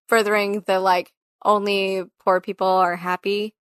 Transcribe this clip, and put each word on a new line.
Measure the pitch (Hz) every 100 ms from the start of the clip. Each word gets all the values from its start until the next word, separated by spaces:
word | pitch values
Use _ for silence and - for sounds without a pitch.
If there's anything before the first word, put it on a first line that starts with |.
| -
furthering | 226 208 214 202 208
the, | 190 190
like, | 190 208 - _ _ _
only | - 208 202 196 190 190 180 _
poor | 196 185
people | 202 190 190
are | 185 180 175
happy | 180 180 196 202 214 - _